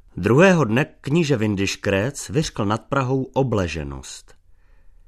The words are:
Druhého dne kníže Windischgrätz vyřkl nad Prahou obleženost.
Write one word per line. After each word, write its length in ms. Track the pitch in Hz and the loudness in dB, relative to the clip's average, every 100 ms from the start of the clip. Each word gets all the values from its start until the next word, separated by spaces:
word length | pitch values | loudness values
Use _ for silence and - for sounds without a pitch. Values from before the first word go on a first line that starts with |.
| - - | -16 -4
Druhého 480 | 98 131 190 175 | 2 6 6 6
dne 200 | 113 117 | 2 0
kníže 520 | 151 - 131 165 147 120 | -2 -6 -2 0 2 0
Windischgrätz 920 | 107 98 98 - 104 98 120 - - | 0 0 -2 -4 -2 0 -2 -6 -4
vyřkl 360 | 151 160 - | -2 -2 -2
nad 200 | 101 113 | -2 -2
Prahou 380 | - 135 127 135 | -2 -2 0 -2
obleženost. 1120 | 127 131 135 107 85 78 71 67 - - - - _ - - - - - | -2 -2 0 0 -2 -4 -8 -10 -14 -18 -20 -20 _ -20 -20 -20 -20 -20